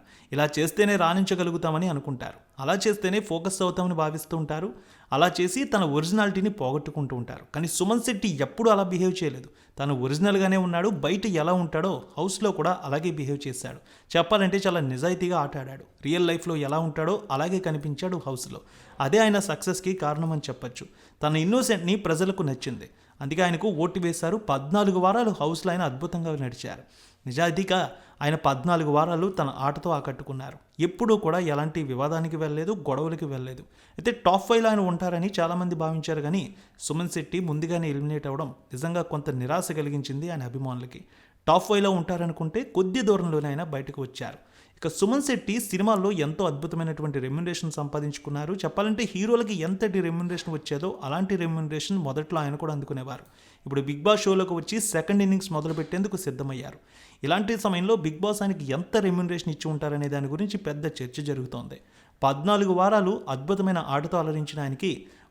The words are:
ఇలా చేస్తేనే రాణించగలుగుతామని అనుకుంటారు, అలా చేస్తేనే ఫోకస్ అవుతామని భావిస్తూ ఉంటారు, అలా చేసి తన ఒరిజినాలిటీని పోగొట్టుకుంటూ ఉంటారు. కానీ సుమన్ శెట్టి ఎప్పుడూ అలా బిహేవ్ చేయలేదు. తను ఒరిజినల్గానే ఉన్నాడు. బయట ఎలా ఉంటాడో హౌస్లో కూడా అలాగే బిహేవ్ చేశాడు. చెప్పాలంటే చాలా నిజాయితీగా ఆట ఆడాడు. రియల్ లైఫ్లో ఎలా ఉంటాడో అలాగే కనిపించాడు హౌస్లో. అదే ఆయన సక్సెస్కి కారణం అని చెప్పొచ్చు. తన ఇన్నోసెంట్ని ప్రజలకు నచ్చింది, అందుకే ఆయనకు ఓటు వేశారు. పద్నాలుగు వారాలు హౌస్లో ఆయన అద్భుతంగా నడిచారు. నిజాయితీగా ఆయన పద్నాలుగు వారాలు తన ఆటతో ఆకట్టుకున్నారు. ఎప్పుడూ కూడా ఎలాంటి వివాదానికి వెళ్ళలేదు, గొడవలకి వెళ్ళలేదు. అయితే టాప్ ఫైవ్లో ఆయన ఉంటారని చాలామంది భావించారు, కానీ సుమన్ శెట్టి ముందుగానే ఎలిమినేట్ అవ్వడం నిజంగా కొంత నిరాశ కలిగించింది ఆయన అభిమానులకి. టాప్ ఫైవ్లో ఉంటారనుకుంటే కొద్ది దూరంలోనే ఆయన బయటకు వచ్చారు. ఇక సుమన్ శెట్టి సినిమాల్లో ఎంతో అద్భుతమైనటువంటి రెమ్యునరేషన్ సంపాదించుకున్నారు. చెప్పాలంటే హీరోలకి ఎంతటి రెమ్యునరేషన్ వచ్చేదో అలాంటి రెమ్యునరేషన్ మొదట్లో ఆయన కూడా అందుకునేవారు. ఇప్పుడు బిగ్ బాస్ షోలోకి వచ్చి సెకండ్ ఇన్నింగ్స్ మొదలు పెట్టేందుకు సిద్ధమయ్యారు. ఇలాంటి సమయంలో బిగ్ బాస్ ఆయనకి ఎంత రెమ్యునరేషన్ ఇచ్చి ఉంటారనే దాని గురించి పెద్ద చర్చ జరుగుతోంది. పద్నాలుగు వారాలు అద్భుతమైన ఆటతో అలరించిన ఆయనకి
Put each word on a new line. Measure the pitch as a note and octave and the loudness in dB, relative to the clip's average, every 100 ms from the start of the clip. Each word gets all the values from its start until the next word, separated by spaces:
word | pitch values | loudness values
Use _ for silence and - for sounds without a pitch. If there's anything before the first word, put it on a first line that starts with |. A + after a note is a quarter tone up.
| - - _ | -20 -20 _
ఇలా | C#3 D3 D3+ | 0 0 2
చేస్తేనే | D#3+ G3+ G#3 G3+ | 0 4 4 4
రాణించగలుగుతామని | E3 F#3 F#3 F3+ F3 E3 E3 D#3 F#3 | 4 4 2 2 0 0 0 0 0
అనుకుంటారు, | C#3+ C#3+ B2+ - - _ - | -2 -4 -8 -8 -14 _ -4
అలా | C#3 G3 A3 | 0 2 2
చేస్తేనే | G#3 F#3 G#3 | 2 0 0
ఫోకస్ | G3+ E3 F#3 F#3 | 0 -2 -2 0
అవుతామని | F#3 F3+ F3+ | 0 2 0
భావిస్తూ | D#3+ D#3 D#3 - E3 | 0 0 -2 -4 -4
ఉంటారు, | D3+ D3+ G3+ - - - - | -2 -4 -6 -10 -20 -20 -4
అలా | C3+ F3 F3+ | 4 4 4
చేసి | F3+ B3+ | 0 0
తన | C#4 G3+ | 0 2
ఒరిజినాలిటీని | D#3+ C#3+ D#3+ G#3+ G3+ F#3+ G#3 | 2 2 2 2 2 2 0
పోగొట్టుకుంటూ | G3+ B2+ D3 C#3+ D#3 C3 B2 | 0 -2 -2 -4 -4 -4 -6
ఉంటారు. | A#2 C3 - | -8 -12 -10
కానీ | C#3+ E3 | -6 -4
సుమన్ | - F#3+ A#3+ | 0 2 2
శెట్టి | A#3+ G3+ G#3 C#3 | 0 0 -2 0
ఎప్పుడూ | C3 - A3+ | -2 2 4
అలా | G3+ | 6
బిహేవ్ | F3+ F3+ F#3 F3+ | 4 2 2 2
చేయలేదు. | D#3 B2+ - - _ - | -2 -4 -12 -20 _ -4
తను | C#3 C3 | -2 0
ఒరిజినల్గానే | C3 D3+ G3+ G3 F#3+ F#3+ | 0 2 4 4 4 4
ఉన్నాడు. | F3+ E3+ G3+ | 4 2 2
బయట | E3 D3 G3 A3 | 0 0 0 0
ఎలా | E3 D#3+ | 2 4
ఉంటాడో | F#3 E3+ D#3 F#3 C3+ - - | 2 2 0 0 -2 -6 -4
హౌస్లో | F#3+ F#3+ G#3+ | -2 0 0
కూడా | D#3 D#3 F#3 | 2 0 0
అలాగే | C#3 D3+ F3 | -2 -2 -2
బిహేవ్ | D3+ C#3 C#3+ C3+ | -2 -4 -4 -6
చేశాడు. | B2 A#2+ B2 - - _ E3+ | -8 -10 -12 -18 -20 _ 0
చెప్పాలంటే | E3+ G#3+ F#3+ G3 G3 | 4 4 4 2 2
చాలా | F3 | 2
నిజాయితీగా | C3+ B2+ E3 F3+ F3 E3+ | 0 0 0 0 0 0
ఆట | C#3+ D3 | -2 -4
ఆడాడు. | C3 C3+ - _ | -10 -14 -18 _
రియల్ | - F3 E3+ | -2 2 2
లైఫ్లో | E3 E3+ D#3 | 2 -2 -2
ఎలా | C#3 D3+ | 0 0
ఉంటాడో | E3 D#3 D#3+ G3+ - | 0 0 0 0 -2
అలాగే | C3+ E3+ F#3 | -2 0 0
కనిపించాడు | F3+ D3+ D3+ C#3+ F#3 F3+ C3+ | 0 -2 -4 -4 -4 -4 -4
హౌస్లో. | B2+ - - - - - - | -8 -8 -12 -16 -20 -16 -4
అదే | C3+ G#3 | 2 6
ఆయన | A3 G3+ | 6 4
సక్సెస్కి | G3+ D3+ F#3 F#3 F#3 | 0 -2 -2 -2 -2
కారణం | F#3 D3 D3+ E3 | -2 -2 0 -2
అని | D3+ | -2
చెప్పొచ్చు. | - B2 B2 - C#3 - - _ | -4 -8 -10 -12 -16 -20 -20 _
తన | D3+ D#3 | 2 2
ఇన్నోసెంట్ని | E3+ B3 B3 F#3+ F3 G3 | 4 4 4 2 2 0
ప్రజలకు | F3 D#3+ F#3+ F#3+ | 2 2 2 0
నచ్చింది, | D3 B2 C#3 A2+ - - _ - | -2 -2 -6 -8 -12 -20 _ -10
అందుకే | C#3 D#3 | -4 2
ఆయనకు | F3+ E3 G#3+ | 2 2 0
ఓటు | D#3 F3 F#3 | 0 0 0
వేశారు. | F3 E3 E3 A3 | -2 0 -2 -2
పద్నాలుగు | G#3+ C3+ D3 G3+ G3 F#3 | 0 -2 2 2 4 4
వారాలు | F#3 A3+ A3+ | 4 4 2
హౌస్లో | F3 D3+ E3 F#3 | 2 0 0 -2
ఆయన | F3+ | 0
అద్భుతంగా | D#3 B2+ E3 E3+ E3 | -2 -2 -4 -4 -2
నడిచారు. | D3 B2+ A#2 A#2+ - - - - _ C3+ | -2 -4 -6 -12 -12 -16 -20 -20 _ -6
నిజాయితీగా | B2+ E3+ D#3+ F#3+ F#3 C#3+ - - - | 0 2 2 2 0 0 -6 -20 -4
ఆయన | D3 | 0
పద్నాలుగు | D#3 C#3+ C#3 F3 E3 D3 | 2 2 2 2 2 4
వారాలు | D3 E3 E3 F#3+ | 4 4 2 0
తన | F#3+ C#3 C3 | 0 -2 0
ఆటతో | C#3 D3+ F3 | -2 -2 -2
ఆకట్టుకున్నారు. | D3 C#3+ B2+ C#3+ C3 C3+ - _ - | -2 -2 -8 -10 -10 -10 -16 _ -2
ఎప్పుడూ | F3 F3+ A3+ G#3+ | -2 2 4 4
కూడా | E3+ F3 | 4 2
ఎలాంటి | E3 C#3+ D#3 E3 | 2 0 0 -2
వివాదానికి | C#3 B2+ D3 E3 D#3+ D#3+ | -4 -2 0 0 -2 -2
వెళ్ళలేదు, | D#3 D3+ E3 | -2 -2 -2
గొడవలకి | G#3 C#3+ C3 D#3+ E3 | -2 -2 -2 -2 -4
వెళ్ళలేదు. | D3+ C3 B2+ B2+ - _ - - | -6 -6 -8 -12 -18 _ -18 -4
అయితే | G#3+ | -2
టాప్ | A#3 - F#3+ G3 | 2 4 4 4
ఫైవ్లో | A#3 A3+ | 4 6
ఆయన | G#3+ | 4
ఉంటారని | F#3 E3+ F3+ E3+ G3 F#3+ | 2 0 -2 0 0 0
చాలామంది | E3 F3 F3+ | 0 2 0
భావించారు, | E3 D#3+ D#3+ D#3 D#3 | 0 -2 -2 -2 -2
కానీ | D3 F#3+ - - - - | 0 -2 -2 -10 -20 -12
సుమన్ | - D#3 F3 | -6 -4 -2
శెట్టి | E3+ - F3+ | -4 -4 -2
ముందుగానే | E3+ D3+ E3 E3+ D#3+ | -2 -2 -2 -2 -2
ఎలిమినేట్ | C#3 D3 D3+ C#3+ | -2 -2 -4 -4
అవ్వడం | C3+ C3 - _ | -4 -6 -10 _
నిజంగా | B2+ E3 E3+ | -6 -2 -2
కొంత | E3 D3+ C#3+ | -2 -4 -2
నిరాశ | B2+ B2+ E3+ C#3 | -2 0 0 0
కలిగించింది | D#3 C#3+ C#3+ C3+ C#3 E3+ | -2 -2 -4 -4 -6 -6
ఆయన | D#3 | -6
అభిమానులకి. | B2 C3 C3+ B2 B2 - - _ _ _ - | -6 -6 -6 -6 -10 -16 -20 _ _ _ 4
టాప్ | F3 F3+ | 4 6
ఫైవ్లో | G3+ G3 | 4 4
ఉంటారనుకుంటే | F#3 D#3+ F3 E3+ D#3+ D#3+ A3 | 2 0 -2 -2 -2 -4 -2
కొద్ది | A3+ F3+ F#3 B3 | 0 0 2 2
దూరంలోనే | G#3+ F#3+ E3+ D3+ C#3+ | 4 4 2 0 0
ఆయన | C#3+ | -4
బయటకు | E3+ C#3 C#3 C#3+ | -6 -6 -8 -8
వచ్చారు. | C3 - A#2+ - - - - _ | -10 -8 -12 -12 -20 -20 -20 _
ఇక | D#3+ | -6
సుమన్ | D#3+ G3+ C#4 | 2 2 4
శెట్టి | C#4+ A3+ - A3 | 2 0 0 -4
సినిమాల్లో | - F#3 G#3 G3+ G3 | -2 0 2 4 2
ఎంతో | F3+ D3 D#3+ | 0 0 0
అద్భుతమైనటువంటి | F3+ C#3+ D3 E3 D#3+ D3 D3+ C#3 | 0 -2 -4 -4 -4 -4 -4 -4
రెమ్యునరేషన్ | C3 D3 F3 E3+ D#3+ | -4 -4 -4 -4 -4
సంపాదించుకున్నారు. | D3+ C#3+ D3+ D3 C#3+ D3 C#3+ D3+ | -4 -4 -4 -4 -6 -6 -4 -4
చెప్పాలంటే | F#3+ D#3 - G#3+ G#3+ A3 | -4 -2 0 0 0 -2
హీరోలకి | F#3 A3 A#3+ G#3+ | 0 2 2 2
ఎంతటి | F#3 E3 F#3+ G#3+ F#3 | -2 -2 0 0 0
రెమ్యునరేషన్ | E3+ E3+ F3 F3 E3+ | 0 -2 -4 -4 -6
వచ్చేదో | D3+ - C#3+ F#3 - | -8 -4 -4 -4 -6
అలాంటి | C#3 D#3+ F#3+ F#3+ | -4 -2 0 0
రెమ్యునరేషన్ | E3 D#3+ D#3 D3+ - G3 | 0 -2 -2 -4 -2 -2
మొదట్లో | D#3 D3+ D3+ E3 | 0 -4 -2 -2
ఆయన | C#3+ | -2
కూడా | D3 D#3+ | -2 -4
అందుకునేవారు. | D3 C#3 C3+ C3 B2+ - _ - _ C#3 | -4 -4 -8 -8 -12 -16 _ -20 _ -4
ఇప్పుడు | C#3 | -2
బిగ్ | C#3 D3 | -2 0
బాస్ | F#3+ G#3 | 2 4
షోలోకి | G3+ F#3+ F#3+ | 4 2 2
వచ్చి | E3+ D3+ A3 | -2 -2 -2
సెకండ్ | G#3+ D#3+ D#3+ G3+ | 0 0 2 4
ఇన్నింగ్స్ | G3 F#3+ - | 4 2 0
మొదలు | D#3 D#3+ | -2 -2
పెట్టేందుకు | D#3+ D3+ F3 G3+ F#3 | -2 -2 -2 -2 -2
సిద్ధమయ్యారు. | C#3+ B2+ C3+ C3 C#3+ - _ - - - | -6 -6 -6 -8 -10 -16 _ -20 -20 -8
ఇలాంటి | C#3 F#3 G3+ A3+ | 0 0 2 0
సమయంలో | G#3 F3 F#3+ A3+ | 0 0 2 2
బిగ్ | D#3 D#3 | 0 -2
బాస్ | G#3 G#3 | -2 0
ఆయనకి | G3 F#3 C3+ | 0 -2 -2
ఎంత | C3+ F3+ A3 | -2 0 2
రెమ్యునరేషన్ | G3 F3 F3 E3+ E3 | 2 2 0 -2 -4
ఇచ్చి | D3+ D#3+ | -4 -4
ఉంటారనే | D3+ D3+ D3 C#3+ | -2 -2 -2 -2
దాని | C#3+ C#3 | -2 -2
గురించి | D#3 G3+ G#3 | -2 -2 -4
పెద్ద | D3+ D3 D3+ | -6 -4 -6
చర్చ | - B2 D3+ | -6 -8 -6
జరుగుతోంది. | D3 C3 B2 A#2+ - B2+ - _ _ _ | -4 -4 -6 -8 -12 -16 -20 _ _ _
పద్నాలుగు | C#3 C#3 F3+ G#3 G3 | 2 2 4 4 4
వారాలు | F3+ G3 G#3+ F#3 A3 - | 6 6 6 4 0 -2
అద్భుతమైన | C3 D3+ G3 F#3+ F3 D3 | -4 -2 0 2 2 0
ఆటతో | C#3 D#3 F3 | -2 0 0
అలరించిన | D#3 D#3 D3 D3+ | 0 -2 -4 -4
ఆయనకి | C#3 C3 F#3+ - - - _ | -6 -2 -2 -4 -8 -20 _